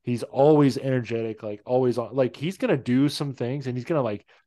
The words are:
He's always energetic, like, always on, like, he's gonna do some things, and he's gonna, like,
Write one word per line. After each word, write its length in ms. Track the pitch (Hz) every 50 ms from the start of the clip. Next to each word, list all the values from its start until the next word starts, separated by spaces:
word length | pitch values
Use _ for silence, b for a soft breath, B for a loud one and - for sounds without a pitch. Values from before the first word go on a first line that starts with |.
| _
He's 200 | 123 120 110 -
always 540 | - - 131 139 151 156 147 147 135 113
energetic, 640 | 135 - 135 131 127 117 101 117 113 113 110 107 - 113
like, 180 | 107 104 - -
always 320 | 120 127 127 131 123 113
on, 160 | 123 117 98 120
like, 220 | 135 127 120 -
he's 220 | - 135 180 190
gonna 200 | - 262 233 170
do 300 | 135 - 123 123 131 143
some 260 | 147 143 - 151 139 127
things, 340 | - 127 120 135 147 123
and 100 | 127 123
he's 80 | 123 120
gonna, 160 | - 170 147
like, 240 | 127 110 104 101 b b b b b